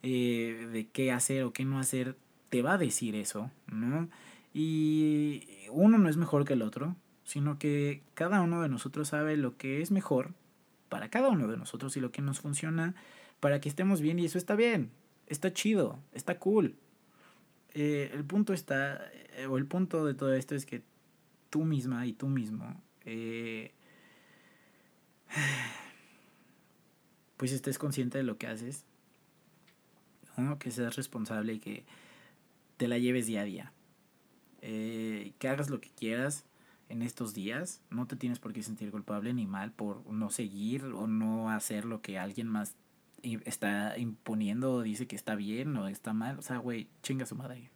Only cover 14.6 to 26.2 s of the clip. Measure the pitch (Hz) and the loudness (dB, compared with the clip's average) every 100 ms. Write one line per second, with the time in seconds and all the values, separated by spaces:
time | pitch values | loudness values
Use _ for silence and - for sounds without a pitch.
14.6 | 233 214 113 - _ _ - 147 185 185 | 4 4 0 -6 _ _ -8 -2 0 2
15.6 | 208 214 120 - - - - - 190 214 | 2 4 4 0 -12 -8 -4 0 4 6
16.6 | 160 - _ _ _ _ - - _ _ | 4 0 _ _ _ _ -20 -20 _ _
17.6 | _ 151 147 147 139 143 143 190 214 180 | _ -2 0 0 -2 -6 0 2 2 0
18.6 | 147 135 139 143 - - - - 135 131 | 0 0 0 -4 -12 -16 -18 -10 -2 0
19.6 | 139 180 185 165 151 131 135 131 131 143 | 0 0 2 2 0 2 2 2 0 -6
20.6 | - 123 - _ _ _ _ _ _ 151 | -6 -10 -12 _ _ _ _ _ _ 0
21.6 | 160 147 123 123 123 113 139 135 107 110 | 2 2 0 -2 -2 -2 0 0 0 -6
22.6 | 117 - - _ - 113 113 113 117 113 | -8 -12 -16 _ -10 -8 -6 -6 -6 -8
23.6 | 110 _ - - - - - - - _ | -10 _ -20 -20 -20 -20 -20 -20 -20 _
24.6 | _ _ _ _ _ _ _ 151 139 135 | _ _ _ _ _ _ _ 0 0 0
25.6 | 123 - - - - - | -4 -10 -16 -20 -20 -20